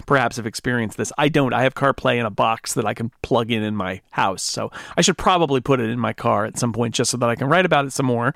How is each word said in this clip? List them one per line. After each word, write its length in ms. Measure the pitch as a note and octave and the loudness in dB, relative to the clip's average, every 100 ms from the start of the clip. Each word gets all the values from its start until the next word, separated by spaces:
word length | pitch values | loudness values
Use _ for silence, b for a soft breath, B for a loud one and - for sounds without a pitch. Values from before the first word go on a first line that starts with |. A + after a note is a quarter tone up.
| B | B
perhaps 300 | C#3 A#2+ B2 | 2 2 -2
have 100 | A2 | -8
experienced 500 | - C#3 B2 A2 - | -6 -2 -2 -2 -4
this. 160 | A#2 - | -6 0
I 100 | D3+ | 2
don't. 240 | D3+ C3 | 2 2
I 120 | A2+ | 2
have 100 | C3 | 0
CarPlay 440 | - C#3 - C3+ A#2+ | 2 0 0 0 0
in 60 | A2+ | -2
a 40 | |
box 440 | G2+ A#2 A2+ - | 0 0 0 -4
that 120 | - G#2+ | -4 -2
I 80 | |
can 160 | A2+ A#2 - | -2 -6 -6
plug 280 | - A#2+ A2+ | 0 0 2
in 140 | A#2 | -2
in 100 | G#2+ | -2
my 260 | G#2+ F#2 F#2+ _ | -4 -4 -6 _
house, 320 | - G#2+ F#2+ | -2 -2 -2
so 260 | - - A2 B B B | -6 -6 -8 B B B
I 40 | |
should 180 | - E3+ | 0 2
probably 420 | G#3 F3+ D#3 C3+ | 2 4 4 2
put 200 | A#2+ C3 | 2 0
it 100 | A2+ | 0
in 80 | A#2+ | -2
my 140 | A2+ | -4
car 320 | - A#2+ G#2+ | -2 0 2
at 120 | A2 - | 0 -2
some 160 | A#2+ | -2
point 220 | A2 A#2+ | 0 -2
just 160 | A2+ A#2+ | 0 -2
so 60 | A#2+ | 0
that 120 | A#2+ | 0
I 60 | |
can 140 | A#2 C3+ | 0 2
write 180 | E3+ F3+ | 2 4
about 180 | D3+ | 2
it 80 | C#3 | 0
some 140 | - C3+ | 0 0
more. 260 | A#2 A#2+ | 2 0